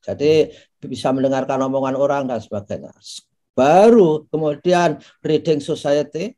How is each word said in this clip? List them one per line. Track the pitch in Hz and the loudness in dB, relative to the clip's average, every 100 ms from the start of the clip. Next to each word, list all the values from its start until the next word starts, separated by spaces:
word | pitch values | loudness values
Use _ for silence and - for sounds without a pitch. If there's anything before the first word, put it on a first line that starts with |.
| - | -10
Jadi | 98 147 156 - - _ _ | -2 2 2 0 -6 _ _
bisa | - 127 135 | -14 -6 -4
mendengarkan | 131 135 135 131 131 131 | 0 0 -2 -4 -4 -2
omongan | 135 135 131 | -2 -4 -2
orang | 143 143 131 | -2 -2 -4
dan | 117 | -8
sebagainya. | - 104 - 92 104 _ - - _ _ _ | -8 -12 -10 -12 -14 _ -20 -20 _ _ _
Baru | - 135 175 220 233 170 151 - | 0 4 6 8 6 4 2 -6
kemudian | 151 156 143 180 180 170 147 - _ | -4 -4 -4 0 2 0 -2 -12 _
reading | 156 151 151 151 | -4 -2 0 -4
society | 139 151 147 147 143 156 202 | -4 -6 -2 -2 -2 -8 -12